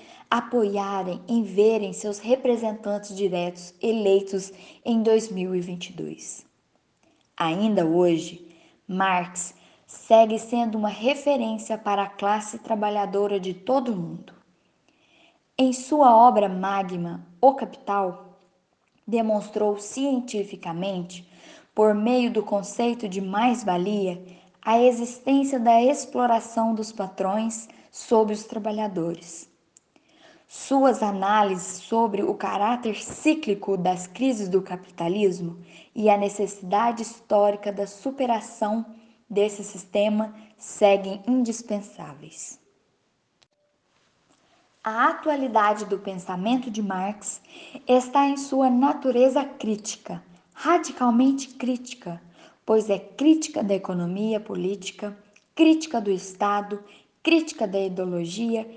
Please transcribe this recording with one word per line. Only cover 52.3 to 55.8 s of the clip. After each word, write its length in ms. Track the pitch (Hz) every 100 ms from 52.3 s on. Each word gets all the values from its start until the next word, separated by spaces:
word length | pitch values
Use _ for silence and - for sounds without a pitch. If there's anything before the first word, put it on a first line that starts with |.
| _ - _ -
pois 240 | 220 214
é 80 | 196
crítica 640 | - - 285 320 - -
da 140 | 202 196
economia 640 | 190 180 175 185 220 214
política, 800 | 214 190 180 202 - - 208 202 _ _ _
crítica 460 | - 320 311